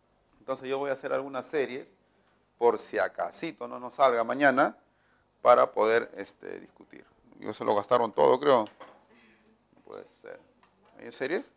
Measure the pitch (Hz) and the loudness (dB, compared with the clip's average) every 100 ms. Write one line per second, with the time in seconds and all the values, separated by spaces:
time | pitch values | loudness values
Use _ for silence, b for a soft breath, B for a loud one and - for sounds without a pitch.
0 | _ _ _ _ - 131 131 135 143 135 | _ _ _ _ -10 -10 -6 -6 -4 -6
1 | 143 135 139 135 123 156 120 127 - _ | -4 -6 -6 -10 -6 -4 -4 -6 -16 _
2 | _ _ _ _ _ - 120 107 - 107 | _ _ _ _ _ 0 2 2 -2 -2
3 | 92 - 87 - 165 - 120 123 123 - | -4 -4 -8 -6 -10 -10 -14 -12 -10 2
4 | 135 117 113 127 143 131 175 - _ _ | 2 2 -2 4 4 4 2 -2 _ _
5 | _ _ _ _ 123 123 127 - 107 117 | _ _ _ _ 4 6 4 2 2 2
6 | 113 - 98 - - - - _ - - | -2 -12 -14 -14 -16 -16 -16 _ -20 -20
7 | - _ _ - 101 107 117 104 101 123 | -20 _ _ -16 -12 -6 0 0 2 2
8 | 113 - 143 131 143 123 107 - - - | 2 4 4 4 4 4 2 -10 -20 -20
9 | _ _ _ _ _ _ _ _ - 50 | _ _ _ _ _ _ _ _ -18 -18
10 | - _ - 50 _ _ _ _ _ - | -18 _ -20 -20 _ _ _ _ _ -20
11 | 117 - 135 190 269 | -16 -8 -6 -6 -8